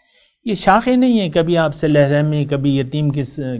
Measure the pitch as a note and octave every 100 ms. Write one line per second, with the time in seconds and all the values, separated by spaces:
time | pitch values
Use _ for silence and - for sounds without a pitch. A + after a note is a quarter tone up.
0 | _ _ _ _ A#3 F#3+ G3 G#3 B3 B3+
1 | B3+ A3+ F3+ E3+ E3 E3+ D#3 D3 D3+ D3
2 | C#3 D3 D3+ D3+ C#3+ C#3 C#3 C3+ B2+ D3+
3 | D3 C#3+ C3 - C3 A#2+